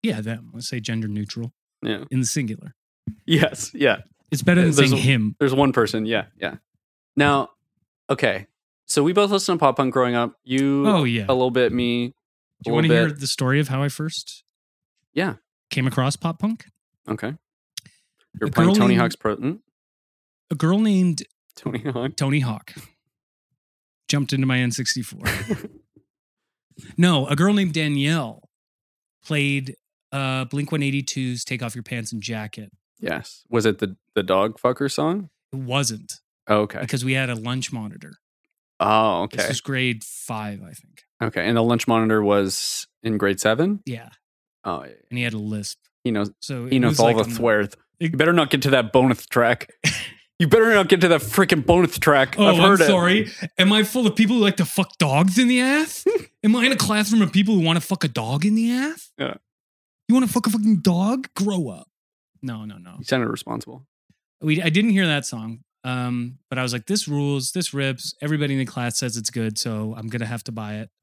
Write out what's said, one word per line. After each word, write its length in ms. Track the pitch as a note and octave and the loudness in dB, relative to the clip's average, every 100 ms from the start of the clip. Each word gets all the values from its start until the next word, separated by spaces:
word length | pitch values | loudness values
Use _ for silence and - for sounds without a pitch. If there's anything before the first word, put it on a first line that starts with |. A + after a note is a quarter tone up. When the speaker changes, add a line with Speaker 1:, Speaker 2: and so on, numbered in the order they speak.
Speaker 1:
Yeah, 200 | A3+ A2 | -4 -4
them. 280 | G#2+ A2+ A#2 | -6 -10 -12
Let's 160 | A#2 A#2+ | -14 -10
say 100 | B2+ | -8
gender 280 | A2+ A2+ G#2+ | -6 -6 -4
neutral 460 | G#2 G#2 - A#2 _ _ _ | -6 -8 -8 -12 _ _ _
Speaker 2:
Yeah. 220 | - G#2 - | -6 -6 -4
Speaker 1:
in 120 | C3 | -4
the 40 | A#2 | -2
singular. 480 | D3+ A#2 G#2+ - _ _ _ - - - | -4 -6 -8 -14 _ _ _ -14 -12 0
Speaker 2:
Yes. 460 | D#3+ D#3+ - - | 2 2 -2 -12
Yeah. 280 | C#3 C#3 G#2 - _ _ | 0 0 0 -6 _ _
Speaker 1:
It's 100 | D3 | -2
better 200 | - F3+ | 2 4
than 100 | E3+ | 4
Speaker 2:
There's 180 | C#3+ C#3+ | 4 4
Speaker 1:
saying 100 | C3+ | 4
Speaker 2:
a, 40 | B2+ | 2
Speaker 1:
him. 300 | B2+ G#2+ - | 2 0 0
Speaker 2:
there's 140 | C#3+ | 0
one 180 | C3 C#3 | 4 2
person. 320 | C3 G#2+ A2+ A2 | 2 0 -2 -2
Yeah. 200 | A2 - _ | -4 -4 _
Yeah. 180 | F2+ - _ _ _ _ _ - | -8 -8 _ _ _ _ _ 0
Now, 340 | C#3+ C#3+ B2 _ _ _ _ _ - | 2 2 -2 _ _ _ _ _ -6
okay. 380 | C3+ A#2+ G2 G#2 _ _ _ - | 0 0 -2 -8 _ _ _ -4
So 180 | - | 0
we 80 | D3+ | 2
both 180 | F#3 G3+ | 2 2
listened 280 | G3 F#3+ F3+ | 0 0 2
to 40 | C#3+ | 2
pop 100 | B2+ | 2
punk 140 | C3 | 0
growing 220 | C3 B2 A#2+ | 2 2 0
up. 200 | A#2+ _ B2+ | -2 _ -4
You 420 | C3 C#3 C#3 G#3 | 0 2 2 2
Speaker 1:
Oh, 160 | F#3+ | 2
yeah. 220 | C3 A#2 G2+ | 2 0 0
Speaker 2:
a 60 | |
little 180 | B2+ B2+ | 0 2
bit, 200 | B2 A#2+ | 2 2
me 340 | B2 A#2+ A#2+ A#2+ | 0 -2 -2 -4
Speaker 1:
Do 60 | _ _ _ _ _ A#2 | _ _ _ _ _ -2
you 40 | |
Speaker 2:
a 40 | A#2 | 2
Speaker 1:
wanna 120 | D#3+ | 4
Speaker 2:
little 160 | D#3+ D#3+ | 4 2
Speaker 1:
hear 60 | |
Speaker 2:
bit. 60 | D3 | -2
Speaker 1:
the 60 | C3+ | -8
story 320 | - B2+ C#3 | -4 0 0
of 80 | C#3 | 0
how 140 | C3+ | -2
I 60 | C#3+ | -4
first 540 | - D#3 - - - _ _ _ _ _ _ _ | -6 -10 -10 -16 -20 _ _ _ _ _ _ _
Speaker 2:
Yeah. 220 | C#3+ F#3 A2 _ _ _ | -4 -4 -6 _ _ _
Speaker 1:
came 180 | - C3 | -2 -2
across 280 | C#3 B2+ - | 0 -2 -2
pop 240 | E3 E3 | -6 -4
punk? 260 | G#3+ A3+ - _ _ _ - | -4 -4 -12 _ _ _ -10
Speaker 2:
Okay. 260 | G#2+ A2 D#3 _ _ _ - - _ _ _ _ - | -6 -6 -10 _ _ _ -20 -20 _ _ _ _ -6
You're 100 | - | -2
Speaker 1:
A 20 | |
Speaker 2:
playing 160 | C3+ E3+ | 2 4
Speaker 1:
girl 60 | G#3 | 4
Speaker 2:
Tony 120 | G3 | 4
Speaker 1:
named 120 | F#3 | 4
Speaker 2:
Hawk's 140 | F3 - | 2 -2
Pro, 200 | G#2+ G#2 | -4 -4
hmm? 180 | C3+ G3 _ _ _ _ _ _ _ _ _ | -6 -8 _ _ _ _ _ _ _ _ _
Speaker 1:
A 40 | D3+ | -2
girl 240 | D#3+ G3 | 2 2
named 440 | A3 F#3+ F3+ D#3 - _ _ - | 4 4 2 0 -8 _ _ -12
Speaker 2:
Tony 240 | A#2+ A2 | -8 -6
Hawk. 360 | C3 B2 B2+ A2 | -6 -6 -6 -4
Speaker 1:
Tony 220 | C#3 D3 | 0 0
Hawk 320 | B2+ G#2+ - - - _ _ _ _ _ _ _ _ _ _ _ - | -2 -6 -12 -20 -20 _ _ _ _ _ _ _ _ _ _ _ -2
jumped 220 | D3 C3 | -2 0
into 120 | C3+ C3 | 0 0
my 120 | B2+ | 0
N 120 | B2 | 0
sixty-four. 520 | A2+ - B2+ A2+ G2 F#2+ | -2 -4 -6 -8 -8 -6
Speaker 2:
<laughs> 440 | - D#3 G#3+ - - _ _ _ _ _ _ _ _ _ - - - | -6 -6 -6 -8 -20 _ _ _ _ _ _ _ _ _ -20 -10 2
Speaker 1:
No, 300 | F3 D#3 C3+ | 2 2 0
a 100 | D3 | 0
girl 180 | F#3 G#3 | 2 2
named 180 | F#3 | 0
Danielle 720 | D#3 D3+ C#3+ C#3+ E3 A#2+ A2 _ _ _ _ _ _ _ _ - | -2 -2 -2 0 -2 -4 -12 _ _ _ _ _ _ _ _ -4
played, 500 | D3+ C#3 C#3 C3 - _ _ _ | -2 0 -2 -6 -14 _ _ _
uh, 340 | C#3 C3+ C3 B2 | -6 -4 -4 -4
Blink 260 | C#3+ C#3+ | -6 -4
one 120 | D#3 | -4
eighty-two's 600 | C#3 C#3 C3+ - B2+ A#2+ | -2 -4 -6 -6 -6 -6
Take 200 | - B2+ | -8 -8
Off 100 | A#2+ | -8
Your 80 | B2 | -10
Pants 300 | G#2+ A#2+ A2 | -10 -10 -8
and 100 | A2+ | -10
Jacket. 500 | A2 A2 G#2+ - G2+ _ _ _ | -8 -8 -10 -14 -20 _ _ _
Speaker 2:
Yes. 440 | - D2+ - - _ | -8 -8 -10 -20 _
Was 160 | A#2+ A2 | 2 2
it 140 | G2 | 0
the, 160 | G2 F#2+ _ | -4 -8 _
the 80 | - | -4
dog 380 | F#2 F#2+ G#2+ - | 0 2 0 0
fucker 280 | B2+ B2+ C#3 | -2 0 -4
song? 400 | - D3+ G3 F3+ _ _ | -2 -2 -2 -8 _ _
Speaker 1:
It 60 | C3+ | -10
wasn't. 560 | B2+ C3 B2+ A2 - - _ _ - | -4 -2 -2 -6 -14 -20 _ _ 0
Speaker 2:
Oh, 120 | G#2+ | 2
okay. 180 | G#2+ - | 2 -4
Speaker 1:
Because 220 | A#2+ C3 | -4 -4
we 100 | B2+ | -2
had 180 | C3 C3 | -2 -4
a 40 | A#2 | -6
lunch 380 | A#2 B2+ - | -6 -6 -6
monitor. 400 | A#2 G#2+ - C#2+ - _ _ _ _ _ _ | -10 -10 -14 -20 -20 _ _ _ _ _ _
Speaker 2:
Oh, 440 | G2+ G#2+ A2 F2 | 2 2 2 0
okay. 140 | F#2+ - | -2 -4
Speaker 1:
This 100 | G2+ | -4
was 140 | B2+ | -4
grade 420 | - C3 B2+ A2+ | -4 -4 -2 -4
five, 580 | - - - A2 G#2+ G2+ | -10 -16 -12 -10 -10 -12
I 120 | F#2 | -16
think. 300 | - _ _ _ _ | -20 _ _ _ _
Speaker 2:
Okay. 260 | A2+ - F2+ | -6 -2 0
And 100 | A#2 | 2
the 60 | |
lunch 240 | A#2 A#2 - | 2 0 2
monitor 340 | A2+ A2 A2 | 2 2 2
was 640 | G#2 G2+ F#2+ - - - - _ | 4 2 2 -2 -6 -8 -12 _
in 160 | A2+ G#2+ | -6 -2
grade 220 | G2+ F#2+ | -2 0
seven? 420 | A2 A2+ F3+ G3+ C#3+ | 0 2 0 -2 -8
Speaker 1:
Yeah. 220 | A#2 A#2 _ _ _ _ _ | -12 -14 _ _ _ _ _
Speaker 2:
Oh, 200 | G2+ E2 | -8 -8
yeah. 80 | C2+ G1+ _ | -10 -20 _
Speaker 1:
And 80 | B2 | -6
he 60 | |
had 100 | A#2+ | -6
a 60 | A2 | -6
lisp. 400 | G#2+ G#2+ G2+ - _ _ | -6 -8 -8 -14 _ _
Speaker 2:
He 80 | B2 | -4
knows, 180 | G#2+ G2+ _ | -2 -4 _
Speaker 1:
So 260 | - C3 B2 | -12 -10 0
Speaker 2:
he 80 | C3 | 2
Speaker 1:
it 40 | |
Speaker 2:
knows 120 | B2 | 4
Speaker 1:
was 80 | D3 | 6
Speaker 2:
all 60 | A#2 | 4
Speaker 1:
like 100 | A2+ | 4
Speaker 2:
the 60 | |
Speaker 1:
on 60 | A2+ | 0
the 60 | A2+ | 0
Speaker 2:
thwerth. 340 | A#2+ G#2+ G2+ - _ _ | 2 2 0 -6 _ _
Speaker 1:
It 120 | E3 | -4
Speaker 2:
You 60 | D#3 | 2
better 160 | D#3+ | 4
not 180 | F3 E3 | 4 2
get 100 | C#3+ | 0
to 80 | C#3 | 2
that 240 | C3 A2+ | 2 4
boneth 340 | C3+ C3 A#2 - | 4 4 2 0
track. 420 | B2 A#2+ A#2+ - _ | 2 2 2 -4 _
Speaker 1:
<laughs> 80 | D3+ - - - _ _ | -4 -4 -10 -16 _ _
Speaker 2:
You 80 | E3 | 4
better 240 | A3+ A3+ | 6 6
not 160 | G#3 F3+ | 6 6
get 140 | F#3+ | 4
to 60 | F3 | 6
that 140 | E3 | 4
frickin' 440 | G#2+ - F#3+ D#3+ - | 2 2 4 2 4
boneth 340 | E3+ E3+ - | 4 4 2
track. 360 | - C#3 C3+ - | 4 4 4 4
Speaker 1:
Oh, 80 | G3+ | 4
Speaker 2:
I've 120 | F3 | 6
heard 200 | F#3+ G3 | 6 6
Speaker 1:
I'm 60 | D#3+ | 6
Speaker 2:
it. 60 | |
Speaker 1:
sorry. 400 | F#3 F3 G3+ G#3+ - F3 - | 6 4 2 -2 -10 -12 0
Am 160 | F#3+ | 4
I 80 | G#3+ | 4
full 240 | G#3+ B3+ A3 | 2 2 0
of 100 | - | 2
people 200 | G#3+ A#3+ | 2 4
who 80 | |
like 140 | G3+ F#3 | 2 0
to 80 | E3+ | -2
fuck 300 | - F#3 - | -2 -4 0
dogs 400 | D3 C#3 F#3 F#3 | 2 4 4 4
in 80 | B3 | 4
the 120 | B3 | 4
ass? 440 | B3+ D4 D#4+ - F#4 A4 | 2 0 0 -2 -2 -2
Speaker 2:
<laughs> 200 | - _ | -4 _
Speaker 1:
Am 120 | G#3+ A#3+ | 2 2
I 80 | B3 | 2
in 40 | |
a 40 | C4 | 0
classroom 480 | - G#3+ G#3 A3 | 0 0 2 2
of 100 | F3+ | 4
people 220 | F#3+ G3+ G3+ | 2 2 2
who 60 | |
wanna 200 | D#3+ E3 | 2 0
fuck 220 | - F#3+ | -2 -4
a 40 | D3+ | -2
dog 380 | A#2+ A2+ C#3 G3 | -4 -4 0 0
in 80 | |
the 180 | A3 A#3 | 2 0
ass? 400 | B3 C#4+ E4 - - | -2 -4 -8 -18 -8
Speaker 2:
Yeah. 160 | C#3 - _ _ _ _ _ _ - | -8 -8 _ _ _ _ _ _ 2
Speaker 1:
You 60 | |
wanna 140 | B3+ A#3+ | 2 4
fuck 180 | B3 A3+ | 0 0
a 60 | |
fucking 300 | A3 G#3+ G3 | 0 2 2
dog? 460 | F#3+ F3 G3 C4 - | 2 2 0 -2 -6
Grow 360 | - G3 F#3 C3 | -4 -2 -2 -4
up. 180 | E2 - _ _ _ _ _ | -10 -20 _ _ _ _ _
No, 220 | C3 A2+ G#2+ | -10 -10 -12
no, 120 | F#2+ | -16
no. 200 | F2+ F#2 | -20 -16
Speaker 2:
You 40 | |
sounded 260 | - C3 A2+ | -2 -2 0
responsible. 580 | A2+ - A#2 A#2+ B2+ C3+ _ _ _ _ _ | -6 -8 -10 -10 -20 _ _ _ _ _ _
Speaker 1:
We, 220 | D#3 D#3 | -2 0
I 80 | E3 | 2
didn't 220 | E3 A3 | 2 2
hear 160 | G3 F3 | 2 2
that 180 | D3 - | 0 -4
song, 360 | A#2 A2 A2+ _ _ | -10 -10 -14 _ _
um, 540 | B2+ B2+ B2 B2 A#2+ C3 _ | -8 -4 -4 -4 -6 -12 _
but 80 | B2+ | -6
I 20 | |
was 100 | B2+ | -4
like, 140 | B2 G#2+ | -6 -4
"This 220 | G3+ - | -4 -2
rules. 460 | C#3+ C#3+ C#3 B2+ | -2 -2 -2 -4
This 200 | F#3 - | -6 -6
rips. 400 | C#3 C3+ B2+ - - | -4 -4 -4 -10 -8
Everybody 320 | D3 D3+ C#3+ | -4 -2 -2
in 60 | C3+ | -2
the 60 | B2+ | -4
class 340 | B2+ A#2+ - | -4 -4 -4
says 180 | B2+ A#2 | -4 -6
it's 140 | G#2+ | -6
good, 260 | A#2+ A2+ G#2+ | -4 -4 -4
so 380 | A#2+ A2 G#2+ A2+ | -6 -6 -6 -8
I'm 100 | A2 | -8
gonna 200 | A#2 A2+ | -8 -6
have 160 | A#2 | -8
to 80 | - | -10
buy 240 | A2+ G#2+ G#2+ | -10 -10 -10
it." 160 | A2 _ | -12 _